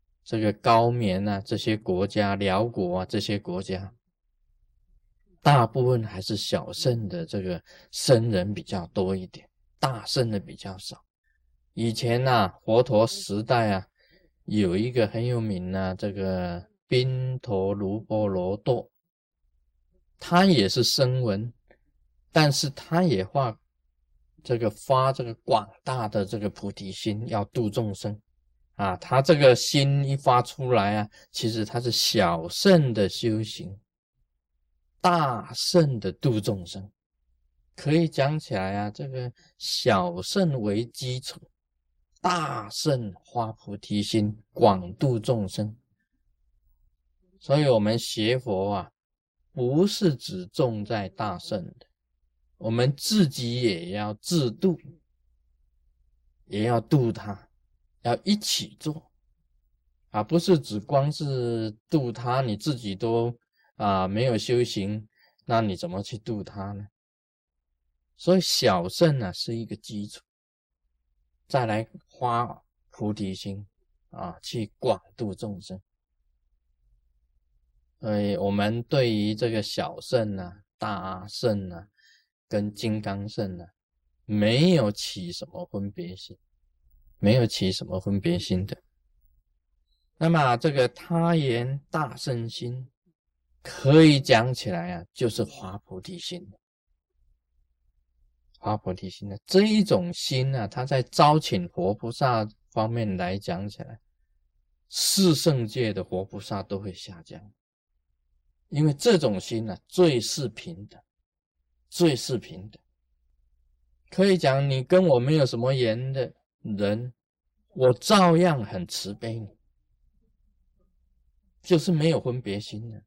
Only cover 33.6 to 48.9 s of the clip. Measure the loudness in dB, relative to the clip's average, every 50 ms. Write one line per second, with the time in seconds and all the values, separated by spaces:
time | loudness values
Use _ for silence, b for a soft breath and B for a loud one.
33.6 | -14 -14 -16 -18 _ _ _ _ _ _ _ _ _ _ _ _ _ _ _ _
34.6 | _ _ _ _ _ _ _ _ 2 2 4 4 2 0 -2 -4 -8 -10 -8 -6
35.6 | -4 2 4 4 4 4 2 -2 -4 -6 -6 -2 0 0 0 0 0 -2 -4 -4
36.6 | -8 -12 -14 -14 -16 -16 _ _ _ _ _ _ _ _ _ _ _ _ _ _
37.6 | _ _ _ -8 -2 2 2 2 2 2 0 0 0 0 0 -4 -6 -6 -6 -4
38.6 | -4 -4 -4 -4 -4 -6 -8 -10 -12 -10 -8 -8 -8 -8 b b b b b -12
39.6 | -8 -6 -6 -2 2 2 2 2 2 -2 -4 -8 -8 -4 0 2 2 2 2 0
40.6 | -2 -2 -2 -2 -4 -6 -8 -10 -8 -8 -8 -8 -10 -12 -16 -16 -20 -20 _ _
41.6 | _ _ _ _ _ _ _ _ _ _ _ _ -2 0 0 0 -2 -4 -6 -8
42.6 | -8 -8 -8 -4 -2 0 0 0 -2 -6 -10 -12 _ _ -6 -6 -4 -4 -8 -12
43.6 | _ -14 -14 -14 -8 -4 -4 -2 -2 0 0 0 0 0 -2 -6 -12 _ _ 4
44.6 | 4 4 6 4 0 -8 -4 -2 0 0 0 0 0 -2 -2 -2 -2 -4 -6 -6
45.6 | -6 -6 -8 -12 _ _ _ _ _ _ _ _ _ _ _ _ _ _ _ _
46.6 | _ _ _ _ _ _ _ _ _ _ _ _ _ _ _ _ -2 2 4 4
47.6 | 6 6 6 4 4 2 0 0 -2 -4 -4 0 0 2 2 0 0 -2 -2 -2
48.6 | 0 -2 -2 -4 -6 -8